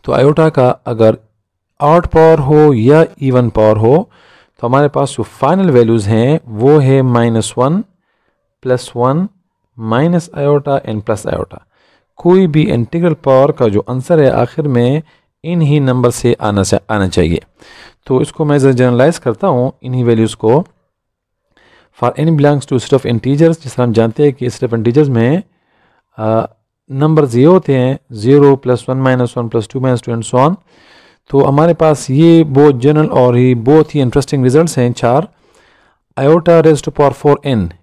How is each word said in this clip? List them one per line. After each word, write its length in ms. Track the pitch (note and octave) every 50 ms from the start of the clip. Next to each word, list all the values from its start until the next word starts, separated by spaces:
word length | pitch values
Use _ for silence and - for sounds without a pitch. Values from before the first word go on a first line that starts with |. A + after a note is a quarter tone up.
| _
तो 80 | -
iota 380 | C3 C3+ B2+ D3 D3+ E3+ D#3+ D#3
का 200 | D#3 C#3+ B2+ B2
अगर 480 | - _ _ - A#2+ A2 A2 A2 A2 - _ _ _ _ _ _ _ _ _ _ _ _
ऑड 260 | D3 D3 D#3+ F3 E3+
पावर 320 | - - D#3+ D#3+ D#3+ D#3+ D#3
हो 340 | C#3 C3+ D3+ D3+ D3+ D3+
या 320 | C3+ A2 A2 B2+ D3 D#3+ D#3+ - - -
इवन 300 | C#3+ C3 B2+ B2 B2 A2+
पावर 260 | - A2 G#2+ G#2+ A2
हो 340 | G#2+ A2+ A2+ C#3 F3 A3 _ _ _ _ _ _ _ _ _ _ _
तो 60 | -
हमारे 220 | A#2 B2+ C#3 D3 C#3+
पास 220 | - C#3+ C#3 C3
जो 120 | - -
फाइनल 480 | G#2+ - - - C3+ C#3 F3 G3 G3 F3
वैल्यूज 360 | C3+ A#2+ A#2 A2 A#2 A2+ G2
हैं 340 | G2+ A2+ A2 A#2 C3 D3+ E3 -
वो 320 | A#2+ A2 G#2 A#2 C#3 D3+ D3+
है 240 | C3+ C3 C3+ C3+
माइनस 520 | C3 B2+ A#2+ A#2 A#2 A#2 A2+ A2+ G#2+ - - B2
वन, 260 | B2 C#3 E3 G3+ - _ _ _ _ _ _ _ _ _ _ _ _ _ _ _
प्लस 300 | _ B2+ B2+ A#2+ - - -
वन, 320 | A#2+ A#2+ C3 C#3 E3 F#3 G#3 _ _ _ _ _ _ _ _ _ A#2
minus 480 | A2 A2 A2+ B2 D3+ E3+ F3 E3+ E3 - - D3
iota 420 | C#3+ C#3+ D3 C#3+ C#3+ C#3+ C#3 C#3 - -
and 140 | A2 G#2+
plus 240 | G2+ - A2 G2+ -
iota। 320 | - - E2+ - _ - - _ _ _ _ _ _ _ _ _ _ _
कोई 300 | - - F3 F3+ F#3+ F#3+
भी 160 | E3 C#3+ D#3
इंटीग्रल 520 | D3+ - D#3 A#2+ A#2 - - E3+ F3 F3 D3+
पावर 380 | - - C#3 C3 C3 C#3 D3
का 160 | D3 - C3 A2
जो 160 | G2+ G#2+ - -
आंसर 300 | B2 B2+ C3 - F3 D#3
है 100 | C#3+ C3
आखिर 380 | - - A#2+ - - D#3+ D3+ D3
में 340 | B2+ A#2+ A#2+ B2 C#3 D#3 D#3 _ _ _ _ _ _ _ -
इन 160 | D#3+ F3 E3+
ही 200 | D#3+ C#3 D3 D3+
नंबर 300 | C#3 C3 B2 B2+ A#2+ B2
से 260 | - - - A#2+ A#2 -
आना 220 | - G#2+ G#2 G2+
चा-, 180 | F#2+ - A2+ - _ -
आना 180 | A2 G#2 G2 F#2
चाहिए। 340 | - F#2 E2+ E2 E2+ - - _ _ _ - - - - - - _ _ _
तो 160 | - C3 B2+
इसको 220 | D#3 - - - D#3
मैं 140 | D3 D3 C#3+
ज़रा 140 | C3 C3+
जनरलाइज 460 | C3 A#2+ B2+ B2 A#2+ A#2+ C3 D#3 E3 -
करता 280 | - B2+ A2 - -
हूँ 260 | F#3+ C#3+ B2 B2 C#3 - _
इन्हीं 220 | - B2+ B2+ B2+ A#2+
वैल्यूज 300 | A#2 A#2 A2 A2+ G#2+ -
को। 320 | _ - A2 B2 D3+ - _ _ _ _ _ _ _ _ _ _ _ _ _ _ _ _ _ _ _ _ _ _ _ _ _ _ -
For 100 | A#2+ A#2+ - -
n 100 | D3+ E3
belongs 360 | E3 C#3+ C#3+ D3 D3 C#3+ -
to 60 | -
set 200 | C#3 A#2+ - -
of 140 | C#3+ B2+ -
integers, 560 | - A#2 A2 - B2+ C#3 C#3+ E3 E3 E3 -
जिस 140 | - B2+ -
तरह 100 | - B2
हम 60 | A#2+
जानते 300 | A2 A2+ A2+ A2+ A2 -
हैं 100 | D3 D3
कि 160 | B2+ _ B2 B2
set 160 | - - C3+
of 100 | A#2 A#2
integers 340 | A2+ G#2+ A#2+ A#2+ D3 D3+ C#3
में, 340 | B2+ A#2 A2+ B2 D3+ F#3 - _ _ _ _ _ _ _ _ _ _ _ _ _ _ -
अ, 380 | A2 A2 A2 A2+ A2+ - _ _ _ _ _ _ _ _
नंबर्स 440 | C3+ C3+ D3+ D#3 D#3+ D3+ C#3+ B2+ A2+
ये 100 | A#2+ C3+
होते 320 | D#3+ F#3 F#3 - - C#3
हैं 220 | C3 B2 B2+ C3+ - _ _
ज़ीरो, 440 | B2 G#2+ G#2 B2 C#3 D3 C#3+ C#3 C#3
प्लस 300 | C3+ - B2+ B2 A#2 - -
वन, 80 | C3
माइनस 380 | C3 C3 C3 B2+ B2 B2 A#2 -
वन, 120 | B2 A#2 A2+
प्लस 200 | - A#2 G#2+ -
टू, 120 | - C3
माइनस 220 | B2+ C3 B2 A2+
टू, 100 | - B2
and 120 | A#2 A2+ A2
so 100 | - -
on। 220 | B2 C3+ D#3 F#3+ - _ _ _ _ _ _ _ _ _ _ _ _ _ _
तो 160 | - C#3 C#3+
हमारे 300 | C#3+ C#3 D3 D#3+ F3 E3
पास 360 | - D#3+ D#3 D3+ C#3 - -
ये 340 | C3 C#3+ E3 E3+ E3 E3 D#3+
बहुत 360 | D3+ C3 C#3 D3 D3+ C#3 A#2+
जनरल 260 | A#2+ C#3+ D3+ D3+ D#3
और 300 | - - C3 B2 B2 A#2+
ये 180 | A#2+ B2+ B2+ B2
बहुत 400 | A#2+ A2 B2+ D3+ D#3 D3+ - -
ही 60 | D3
इंटरेस्टिंग 440 | C3+ A#2+ - C#3+ C3 - - C#3 B2+
रिजल्ट्स 340 | B2+ B2 D3+ E3+ D#3+ - C#3+
हैं 140 | A#2+ B2
चार। 360 | A#2+ - - A#2 B2 D3 F3+ - _ _ _ _ _ _ _ _ _ _ _ _ _ _ _ _ _ -
Iota 420 | C3+ C#3+ D#3+ F3 D#3+ E3+ E3+ E3
raised 260 | D3 D#3+ D3+ C#3 - D#3
to 40 | - -
power 120 | D3 C#3
four 240 | B2+ - - D3 C#3+ - -
n 220 | C#3+ C3 A2 F#2 E2+ - _